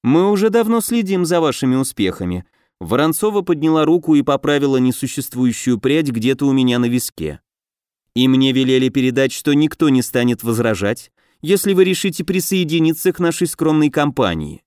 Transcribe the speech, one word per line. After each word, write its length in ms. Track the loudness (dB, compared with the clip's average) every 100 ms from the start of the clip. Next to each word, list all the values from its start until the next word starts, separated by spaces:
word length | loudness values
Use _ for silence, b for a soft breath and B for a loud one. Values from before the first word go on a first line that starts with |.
Мы 260 | 2 2 4
уже 180 | 2 2
давно 300 | 2 2 0
следим 440 | 0 -2 0 -2
за 160 | 0 0
вашими 340 | 0 0 0
успехами». 720 | 0 -2 -2 -4 -2 -6 -6 -10 _ _ _
Воронцова 640 | -4 0 0 0 -2 -2
подняла 420 | -2 0 2 2
руку 300 | 2 2 2
и 80 | 2
поправила 560 | 2 -2 0 0 2 2
несуществующую 1000 | 0 0 -6 -6 -8 -2 -2 0 -2 -2
прядь 300 | 0 0 0
где-то 380 | -2 -2 0 0
у 60 |
меня 260 | 2 2 0
на 80 | 0
виске. 540 | -2 -4 -8 -10 -10 _ _ _ _ _ _ _
«И 120 | 0 2
мне 260 | 4 2
велели 360 | 2 2 2 0
передать, 440 | 0 0 0 -2
что 200 | -2 0
никто 380 | 2 0 2 2
не 100 | 2
станет 420 | 2 0 0 -2
возражать, 680 | -2 -2 -2 -2 -4 -4 -10 _ _ _
если 320 | -2 0 2
вы 100 | 4
решите 400 | 4 2 -4 -4
присоединиться 880 | -4 -4 -2 -2 0 2 0 0 -2
к 60 | 0
нашей 300 | -4 -2 -6
скромной 420 | -2 0 2 2
компании». 720 | 0 -2 0 -2 -2 -8 -12